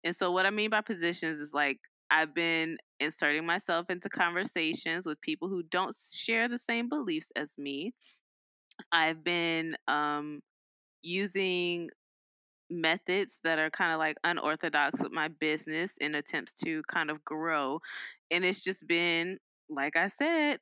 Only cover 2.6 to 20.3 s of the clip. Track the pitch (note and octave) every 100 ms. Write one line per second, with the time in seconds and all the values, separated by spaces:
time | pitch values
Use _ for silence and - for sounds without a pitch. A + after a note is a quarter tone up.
2.6 | D#3+ D#3+ _ _ D3 - D3+ D3+ E3+ F3+
3.6 | - E3+ F3 F3+ G3 - F3 F3 G3+ F3
4.6 | D#3+ D3 E3 E3 E3+ D3+ - D#3 F3+ F#3+
5.6 | D#3+ F#3 F#3+ - - - - A3+ A#3+ A#3+
6.6 | - A#3 A#3+ D4+ A3 D#3+ - - D3 -
7.6 | C#3+ C#3 F#3+ - - - _ _ _ _
8.6 | _ - - E3+ D#3+ D#3+ D#3 F3 E3+ E3
9.6 | D#3+ - - D3 D3+ D3 D3+ D3 _ _
10.6 | _ _ _ _ E3 F3+ G3+ F#3+ F#3+ F3+
11.6 | F3 F3 E3+ - _ _ _ _ _ _
12.6 | _ F3 D#3+ F3 - F#3 F#3 - E3 D#3+
13.6 | D#3 - F3 D#3+ D#3 - E3+ F3 D3 D#3
14.6 | E3 D3+ C#3+ - - D#3+ D#3 E3 D#3 D#3
15.6 | - D#3+ F#3 - D3 D3 D3 D#3 C3 -
16.6 | E3 D#3 - F3+ D3+ D3+ - D#3 E3 D#3
17.6 | C3+ D#3 - - - - _ E3+ F3+ G3
18.6 | F#3 F#3+ - E3+ F3 E3 F3 F#3+ _ _
19.6 | _ D3 C#3+ E3 F#3+ - D4+